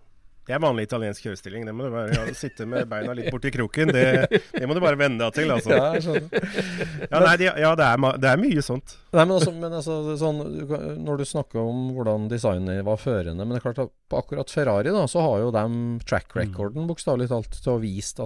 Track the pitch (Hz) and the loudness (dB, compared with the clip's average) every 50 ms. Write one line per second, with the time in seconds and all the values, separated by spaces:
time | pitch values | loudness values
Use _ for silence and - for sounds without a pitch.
0 | - - - - - - - - - - 127 147 160 147 120 113 107 101 127 117 | -20 -20 -20 -20 -20 -20 -20 -16 -8 -6 -2 0 2 2 2 0 -2 -2 -2 -2
1 | 110 104 101 - - 113 95 - - 98 95 113 117 110 107 120 135 131 113 117 | -2 -4 -6 -6 -8 -10 -10 -10 -10 -12 -12 -10 -10 -10 -8 -8 -6 -6 -6 -4
2 | 110 107 - 113 113 - 123 - - 135 - - 110 110 123 127 123 113 113 107 | -4 -2 -2 -2 -2 -4 -8 -8 -10 -10 -10 -8 -8 -6 -4 -4 -4 -4 -6 -6
3 | 107 123 123 123 - 170 127 123 - 139 131 131 113 101 - 147 160 156 139 123 | -6 -6 -6 -6 -6 -6 -4 -4 -4 -4 -4 -4 -6 -4 -2 0 2 4 4 4
4 | 127 131 127 135 - - 233 190 - - - - 127 131 151 180 180 156 143 139 | 6 6 6 4 4 4 2 0 0 0 -8 -6 -2 -2 0 2 2 2 4 4
5 | 143 139 123 113 117 113 - 151 156 156 127 113 110 110 - 131 135 156 165 170 | 2 2 2 2 0 0 0 0 0 2 0 0 2 4 4 4 4 2 0 -2
6 | 160 175 151 - 156 170 - - 190 202 - 202 185 185 175 180 185 170 156 147 | -2 0 -2 -2 -2 -2 -4 -4 -4 -4 -4 -4 -6 -4 -4 -6 -6 -6 -8 -8
7 | - - 147 160 180 165 175 175 185 185 - 147 156 160 165 160 147 120 117 131 | -6 0 4 6 6 8 6 6 4 2 2 4 4 4 6 6 6 4 6 4
8 | 135 131 127 135 131 135 127 165 233 285 180 147 - - 123 135 - - - - | 4 2 2 4 4 4 6 6 4 2 2 2 0 0 -4 -6 -6 -10 -20 -20
9 | - _ - 165 160 180 190 180 160 180 165 165 170 165 165 160 143 165 160 156 | -6 _ 4 6 6 6 6 4 4 2 0 -2 -6 -6 -6 -4 -4 -4 -4 -4
10 | 151 151 151 143 160 156 151 151 143 147 147 156 151 139 151 143 156 151 151 160 | -2 -4 -2 0 0 0 0 -2 -4 -6 -6 -6 -6 -4 -4 -4 -4 -6 -8 -6
11 | 156 151 147 139 139 - - 151 - - - 113 113 117 120 127 127 131 127 127 | -4 -4 -2 -2 -4 -4 -4 -4 -4 -4 -2 -2 -2 -2 -2 -2 -4 -4 -4 -2
12 | 117 110 107 107 107 107 120 113 110 110 92 90 95 92 92 98 98 104 107 - | 0 0 0 0 0 -2 -2 0 0 0 0 0 0 -2 -2 -2 -2 -2 -2 -2
13 | - 143 117 98 85 85 82 90 101 117 123 120 - 127 113 139 127 - _ _ | -2 -2 -2 -2 -2 -4 -4 -6 -4 -4 -4 -4 -4 -4 -4 -4 -6 -6 _ _
14 | _ - - 131 - - 147 147 135 - - 160 143 123 104 101 110 156 202 208 | _ -6 -4 -4 -4 -4 -6 -6 -6 -4 -2 0 2 2 2 2 2 2 2 0
15 | 170 - - 175 160 151 113 101 113 123 110 107 107 117 117 120 120 120 117 113 | 0 0 2 2 2 2 2 2 2 2 2 0 0 0 -2 -2 -2 -4 -4 -6
16 | - - 117 95 - - - - 90 104 92 92 101 101 117 151 165 170 165 - | -4 -2 -2 -2 -2 -4 -4 -4 -4 -4 -4 -4 -6 -6 -4 -4 -4 -4 -4 -4
17 | - 165 131 123 123 120 123 117 107 - - - - 135 120 113 113 104 92 101 | -2 0 0 0 0 0 -2 -2 -4 -4 -8 -4 -2 0 0 0 0 -2 -4 -4
18 | - - - - 117 | -6 -8 -8 -8 -10